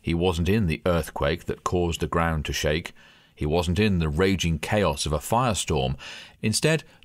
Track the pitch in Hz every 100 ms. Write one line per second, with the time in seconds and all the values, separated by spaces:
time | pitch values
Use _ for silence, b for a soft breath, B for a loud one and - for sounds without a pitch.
0 | - 82 90 85 85 110 87 71 90 85
1 | - - 69 82 - - - 92 85 80
2 | 80 85 82 80 - - 78 82 - -
3 | B B B B 76 82 82 87 107 90
4 | 78 76 95 95 85 80 - 107 90 71
5 | 78 76 - 113 127 101 - 76 65 67
6 | B B B B 110 107 151 160 - B